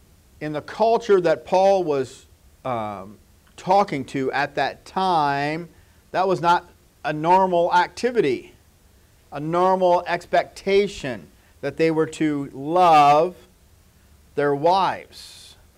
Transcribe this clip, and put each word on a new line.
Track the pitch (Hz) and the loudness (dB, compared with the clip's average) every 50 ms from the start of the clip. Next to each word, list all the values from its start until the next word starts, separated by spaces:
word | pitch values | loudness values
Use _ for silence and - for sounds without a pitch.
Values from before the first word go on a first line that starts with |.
| _ _ _ _ _ _ _ - | _ _ _ _ _ _ _ -14
In | 151 151 151 | -12 -10 -10
the | 147 139 | -10 -10
culture | - - - 220 226 226 226 233 - 202 185 | -10 -4 -2 0 2 2 2 2 2 2 4
that | 165 165 156 156 - | 4 2 0 -2 -2
Paul | - 190 185 190 196 196 190 180 | 0 0 2 4 4 2 2 0
was, | 151 143 135 131 120 - - - _ _ _ _ _ _ _ - | 0 -2 -2 -2 -4 -8 -20 -20 _ _ _ _ _ _ _ -8
um, | 135 123 113 107 107 101 95 95 104 104 - _ _ _ _ _ _ _ - | -6 -6 -6 -6 -8 -10 -12 -14 -18 -20 -20 _ _ _ _ _ _ _ -10
talking | - 180 185 202 202 196 165 139 127 | -2 0 2 2 2 0 -4 -8 -8
to | - - 139 131 123 - | -6 -6 -6 -4 -4 -4
at | 135 143 143 - | -4 -4 -4 -4
that | 151 135 123 95 - - | -4 -4 -4 -6 -10 -16
time, | - - 190 190 185 180 160 147 143 139 139 143 147 156 165 170 165 _ _ _ _ _ _ _ _ - | -10 -6 -4 -2 0 0 0 0 0 -2 -2 -4 -4 -6 -8 -10 -14 _ _ _ _ _ _ _ _ -4
that | 165 185 | -2 -2
was | 196 180 143 | -2 -2 0
not | 160 170 175 175 - - _ _ _ _ _ _ - | 2 2 2 0 0 -6 _ _ _ _ _ _ -8
a | 151 156 | -8 -6
normal | 151 156 170 180 190 190 185 180 170 170 180 170 | -2 0 2 4 4 4 2 2 0 0 2 2
activity, | 180 175 156 - - 233 247 247 226 190 139 117 - - - - _ _ _ _ _ _ _ _ _ _ _ _ _ _ _ | 0 0 0 -2 -4 -4 -2 0 0 0 0 0 -4 -6 -12 -20 _ _ _ _ _ _ _ _ _ _ _ _ _ _ _
a | 143 143 | -14 -12
normal | 147 160 170 175 180 190 185 190 185 175 175 175 - 165 | -8 -4 -2 0 2 2 2 2 2 2 2 2 0 -2
expectation | 175 165 - - - 175 147 - - - - 196 196 196 208 185 - - - 135 120 95 76 - _ _ _ _ _ _ | -6 -6 -4 -2 -2 -2 -2 -2 -6 -10 -4 0 2 2 2 0 -4 -8 -10 -10 -10 -10 -12 -18 _ _ _ _ _ _
that | - 139 139 | -10 -8 -4
they | - 160 160 | 0 0 0
were | 160 156 160 | 0 0 -2
to | 156 156 - 160 151 147 143 139 135 - | -2 -2 -2 -2 -2 -2 -4 -6 -10 -12
love | 131 139 151 165 180 185 170 160 151 143 143 147 151 170 185 180 - - _ _ _ _ _ _ _ _ _ _ _ _ _ _ _ _ _ _ | -12 -8 -2 0 2 4 6 6 6 8 6 6 4 2 0 -4 -8 -20 _ _ _ _ _ _ _ _ _ _ _ _ _ _ _ _ _ _
their | 147 143 147 143 | -4 -2 -2 0
wives | 139 151 170 185 196 180 151 113 92 - - - - - - - - - - - _ _ _ _ | 0 0 2 2 2 0 -2 -4 -6 -10 -18 -20 -20 -20 -20 -20 -20 -20 -20 -20 _ _ _ _